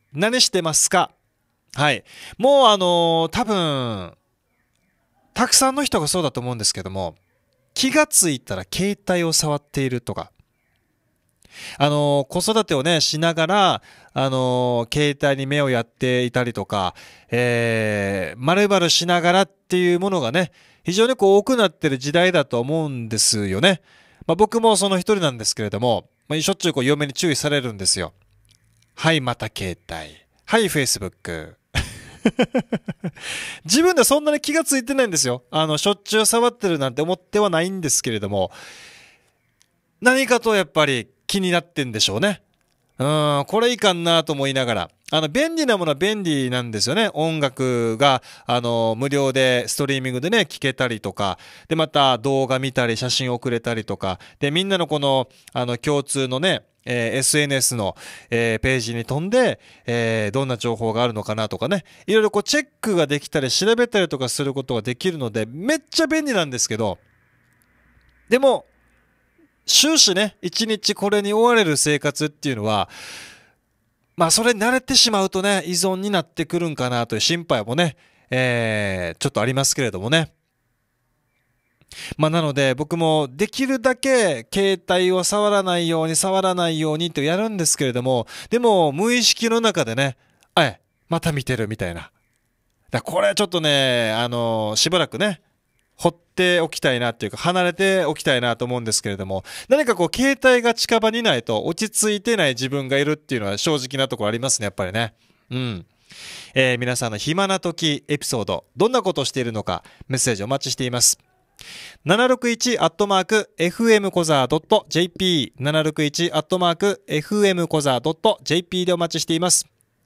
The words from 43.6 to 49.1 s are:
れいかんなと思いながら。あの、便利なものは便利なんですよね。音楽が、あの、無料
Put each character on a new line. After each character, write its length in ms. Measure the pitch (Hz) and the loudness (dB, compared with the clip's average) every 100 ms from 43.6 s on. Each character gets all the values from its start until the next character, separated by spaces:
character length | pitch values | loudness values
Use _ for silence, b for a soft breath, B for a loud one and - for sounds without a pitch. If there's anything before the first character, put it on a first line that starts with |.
れ 120 | 240 | 0
い 60 | 226 | 2
か 140 | 202 | 2
ん 120 | 175 | 2
な 180 | 170 165 | 2 2
と 120 | 151 | 0
思 120 | 143 139 | -2 -2
い 80 | |
な 120 | 135 120 | 0 0
が 80 | |
ら。 160 | 104 82 _ - | -2 -4 _ -4
あ 100 | 156 | -2
の、 80 | 156 | 0
便 280 | 214 320 330 | 0 0 0
利 100 | 269 | 0
な 100 | 202 | 0
も 80 | |
の 60 | 160 | 0
は 40 | 139 | 0
便 260 | 196 214 | -2 -2
利 260 | 175 143 127 | -2 -2 -2
な 140 | 123 | -4
ん 80 | 120 | -4
で 100 | 107 | -4
す 80 | 120 | -2
よ 60 | |
ね。 160 | 175 208 | 0 -2
音 280 | 147 165 160 | -2 -2 -2
楽 560 | 139 135 127 120 117 113 | -4 -2 -2 0 -2 2
が、 240 | 139 127 B B - | 2 2 B B -2
あ 140 | 123 | -2
の、 340 | 120 117 113 113 | 0 0 0 -2
無 120 | |
料 240 | 135 | -2